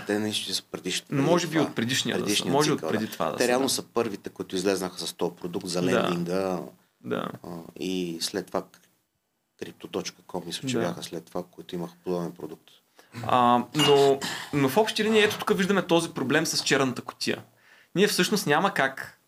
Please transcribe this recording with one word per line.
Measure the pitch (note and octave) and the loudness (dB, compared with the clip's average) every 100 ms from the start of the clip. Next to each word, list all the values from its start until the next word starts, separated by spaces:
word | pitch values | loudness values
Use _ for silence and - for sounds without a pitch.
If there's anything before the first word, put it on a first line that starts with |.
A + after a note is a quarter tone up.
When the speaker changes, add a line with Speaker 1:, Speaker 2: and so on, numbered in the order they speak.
| G#2 | -2
Speaker 1:
те | G#2 | -2
нещо | G#2+ G#2 - | -2 -4 -4
са | F2+ - | -6 -8
предишни, | - - - - | -10 -6 -6 -4
Speaker 2:
Но | C#3+ | 0
може | C#3+ F3 E3 | 2 2 2
би | |
Speaker 1:
това. | D#3 - | 0 0
Speaker 2:
от | - | -2
предишния | A#2 C3 A#2+ F#2+ | -2 -2 -2 -2
да | |
са, | F#2 | 0
Speaker 1:
Предишния | G#2 - | 0 2
Speaker 2:
може | C#3 D3+ | 2 2
от | D3 | 0
Speaker 1:
цикъл, | D#2+ | 0
Speaker 2:
преди | A2 A2 | -2 -2
Speaker 1:
да. | |
Speaker 2:
това | - D#2+ | -4 -2
да | - | 0
Speaker 1:
Те | |
Speaker 2:
са, | B2 | 2
Speaker 1:
реално | B2 C3+ | 2 0
Speaker 2:
да. | |
Speaker 1:
са | - | -2
първите, | - - A2+ G2 - | -4 -4 -2 -4 -10
които | - F2+ F#2+ | -10 -6 -2
излезнаха | F#2+ F#2+ F#2 - | 0 0 -2 -6
с | E2 | -10
този | - F2 - | -4 -6 -4
продукт | F2+ F#2 F#2 | -8 -8 -4
за | F2 | -2
Speaker 2:
Да. | F2+ | 0
Speaker 1:
лендинга. | A2 - F2 E2+ F#2 F#2+ F2+ - - _ _ | 2 0 -2 -2 -2 -2 -4 -6 -16 _ _
Speaker 2:
Да. | B2+ A#2+ - - | -8 -6 -6 -10
Speaker 1:
А, | - E2+ E2 - | -14 -14 -14 -8
и | F2+ F#2 F2+ E2 | -4 -4 -4 -6
след | - G2+ - | -6 -6 -6
това | F#2+ - - _ _ _ _ _ _ _ _ | -6 -8 -14 _ _ _ _ _ _ _ _
Crypto.com, | - - - G2 - - - F#2 E2+ | -14 -14 -10 -8 -8 -12 -10 -10 -8
мисля, | E2+ C3+ | -8 -4
че | A#2+ | -2
Speaker 2:
Да. | |
Speaker 1:
бяха | F2 E2+ | -2 -4
след | - E2+ - | -8 -10 -8
това, | F2+ F2 | -10 -10
които | - E2+ F2+ | -14 -10 -8
имаха | E2+ - | -8 -8
подобен | - F2 E2 | -6 -4 -4
продукт. | E2+ D2+ D#2 _ _ _ _ _ A#2+ | -8 -12 -14 _ _ _ _ _ -10
Speaker 2:
А, | A#2 B2 A#2+ A#2+ A#2+ D#3 | 0 4 6 4 2 2
но, | C#3+ C#3+ C#3 C3+ - - - | 6 8 8 6 0 -8 -4
но | D3 C3+ | 2 4
в | G#3+ | 4
общи | A3 - | 2 2
линии, | G#3+ A3 | 2 4
ето | G#3 - | 4 2
тук | - F#3 | 0 0
виждаме | F#3+ G3 | 2 2
този | F3+ E3+ E3 | 4 2 2
проблем | - B2 D3 D#3+ | -2 0 2 0
с | - | -2
черната | - C#3 C3+ A#2+ | 2 2 2 -2
кутия. | - - - A2+ - _ _ - _ E3 | -8 -6 -4 -4 -8 _ _ -20 _ 2
Ние | G3 | 4
всъщност | G3+ F3+ G3+ D3+ | 4 2 2 2
няма | D3 F#3+ | 2 2
как, | F#3+ C3+ - - - | 2 0 -2 -14 -18